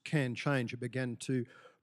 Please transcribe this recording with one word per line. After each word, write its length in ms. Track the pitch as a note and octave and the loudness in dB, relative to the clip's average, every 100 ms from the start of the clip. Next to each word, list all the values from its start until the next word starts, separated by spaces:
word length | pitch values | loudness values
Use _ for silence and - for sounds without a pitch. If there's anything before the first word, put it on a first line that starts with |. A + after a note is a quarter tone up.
can 320 | - D3+ B2+ A#2 | 0 2 2 0
change," 380 | D3 C3+ A#2 | 2 2 2
it 60 | A#2+ | -4
began 360 | B2 B2+ B2+ A2+ | -4 -2 -4 -4
to 280 | - C3 A#2 - - _ | 0 0 -2 -8 -20 _